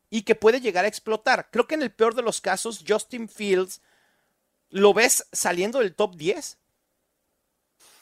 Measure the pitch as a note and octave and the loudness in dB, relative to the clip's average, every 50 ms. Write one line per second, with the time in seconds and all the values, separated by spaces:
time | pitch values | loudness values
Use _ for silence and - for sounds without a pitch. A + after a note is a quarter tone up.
0 | _ - - A3+ G#3 - A3+ A3 - A3 A3+ C4+ B3 A#3 F3 F3+ F#3 G#3+ G#3 - | _ -8 -6 -4 0 -2 0 2 4 4 4 4 0 -2 0 0 0 0 -2 -6
1 | - A3 A3 G#3+ - C4 B3+ G3+ E3 _ - - - - D#4+ D#4 D4 A#3 - - | -6 -6 -6 -2 0 0 0 0 0 _ -2 -4 -2 -2 -2 -4 -4 -4 -2 0
2 | A3 A#3 A#3 B3+ A#3+ A3 F3 - - G3 F#3 F#3+ - A3+ A3+ - D#3 - G3+ G#3+ | 0 0 0 -2 -4 -4 -4 -4 -4 -4 -4 -4 -4 -8 -10 -8 -4 -2 -2 -2
3 | - - - B3 A3+ G#3 - - G#3+ G3+ F#3+ F3+ F#3+ F#3 - - _ _ _ _ | -2 -6 -12 -12 -12 -12 -12 -8 -2 0 0 0 0 -2 -6 -18 _ _ _ _
4 | _ _ _ _ _ _ _ _ _ _ _ _ _ _ - F#3 G3 G#3 F#3+ G3 | _ _ _ _ _ _ _ _ _ _ _ _ _ _ 0 4 6 6 6 6
5 | A3+ B3 - - - _ - - - G#3 - F3 F#3 G#3+ A#3+ C#4 A#3+ F#3+ E3 - | 4 4 2 0 -2 _ -6 -4 -2 -2 -2 -2 -2 -2 0 -2 -2 -2 0 -2
6 | G#3 G#3 F3+ E3 D3 E3 G#3 F4 - - - _ _ _ _ _ _ _ _ _ | -2 -2 -2 -6 -4 -4 -4 -4 -6 -14 -16 _ _ _ _ _ _ _ _ _
7 | _ _ _ _ _ _ _ _ _ _ _ _ _ _ _ _ _ _ _ _ | _ _ _ _ _ _ _ _ _ _ _ _ _ _ _ _ _ _ _ _